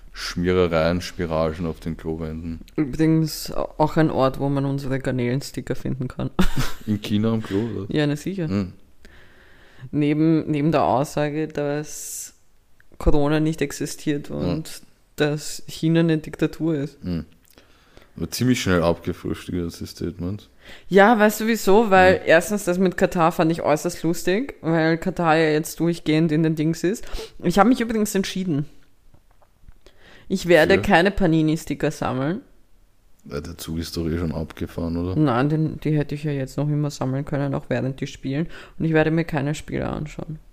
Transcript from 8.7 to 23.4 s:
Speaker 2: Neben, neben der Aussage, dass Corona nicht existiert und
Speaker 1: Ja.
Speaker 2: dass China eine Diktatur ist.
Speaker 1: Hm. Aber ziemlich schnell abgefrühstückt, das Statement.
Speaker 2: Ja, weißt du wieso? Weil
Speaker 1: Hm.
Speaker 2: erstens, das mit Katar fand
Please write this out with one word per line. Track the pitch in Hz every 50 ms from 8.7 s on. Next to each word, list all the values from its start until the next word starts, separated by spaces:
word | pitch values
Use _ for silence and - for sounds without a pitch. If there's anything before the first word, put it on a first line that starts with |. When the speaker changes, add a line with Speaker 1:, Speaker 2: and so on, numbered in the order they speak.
| 92 - - _ - - - - - - - - - - - - - - - - - - 127 131
Speaker 2:
Neben, | - 147 147 147 151 151 156 160 165 156 - -
neben | 151 143 143 165
der | 156 139 101
Aussage, | 76 107 123 147 147 - 151 147 151 143 156 156 151
dass | - 147 147 143 143 147 156 - - - - - - - - - - _ _ - _ _ _ _ - _ - - - -
Corona | - 165 151 147 143 143 156 156
nicht | 156 156 160 -
existiert | 147 143 - - 139 151 - - - 160 147 143 143 -
und | 143 147 147 180 170 156 160 -
Speaker 1:
Ja. | - - - - - _ _ _ -
Speaker 2:
dass | - 147 147 147 151 - - - - - -
China | - - - 160 165 165
eine | 165 165 160 156
Diktatur | 151 156 - - 160 156 - - 151 165 160
ist. | 143 139 - - - -
Speaker 1:
Hm. | 92 87 80 76 - - _ _ _ - - _ _ _ _ _ _ _ - - _ - -
Aber | 82 80
ziemlich | - - 123 127 123 -
schnell | - 98 90 85
abgefrühstückt, | 80 85 85 - - 95 82 - - - 87 - - - - 90 87
das | 85 - - 82 -
Statement. | - - 87 87 87 - 85 90 104 104 - - _ - - - - - - -
Speaker 2:
Ja, | 175 190 196 214 247 208
weißt | 208 214 208 -
du | 220 220
wieso? | 233 214 - 196 190 214 240 208
Weil | 190 185 185 185 185
Speaker 1:
Hm. | - -
Speaker 2:
erstens, | - 156 165 175 - 208 208 -
das | 175 180 185
mit | 196 180 175 -
Katar | 190 180 - 185 160 165
fand | - -